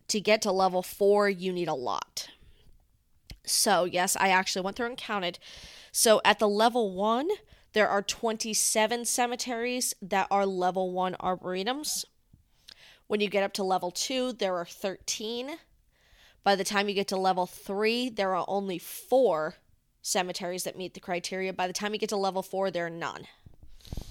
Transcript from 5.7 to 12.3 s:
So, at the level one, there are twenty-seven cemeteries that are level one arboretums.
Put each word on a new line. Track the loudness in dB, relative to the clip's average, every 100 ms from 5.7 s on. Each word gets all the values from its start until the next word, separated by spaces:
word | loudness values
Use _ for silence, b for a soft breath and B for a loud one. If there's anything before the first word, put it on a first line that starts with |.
| B B
So, | 2 6 8
at | 6 4
the | 4
level | 4 4 4 -2
one, | 0 0 0 0 -4 -6 b b
there | 2 4
are | 2
twenty-seven | -2 -4 -2 -2 -2 0 2 2 2 0
cemeteries | -2 0 0 -2 -4 -2 -2 -2 -2 -4
that | -2 0 2
are | 2 2
level | 2 2 2 -2
one | -2 -2 -2
arboretums. | -2 -2 -4 -4 -2 -4 -4 -6 -8 _ _